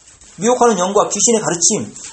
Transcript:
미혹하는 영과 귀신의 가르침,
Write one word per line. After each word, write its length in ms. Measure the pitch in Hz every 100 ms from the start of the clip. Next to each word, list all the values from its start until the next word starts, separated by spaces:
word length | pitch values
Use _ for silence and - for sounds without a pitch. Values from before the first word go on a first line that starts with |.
| _ _ - -
미혹하는 400 | 220 247 240 190
영과 280 | 185 202 170
귀신의 320 | 208 240 220
가르침, 520 | 156 170 - 196 107 - -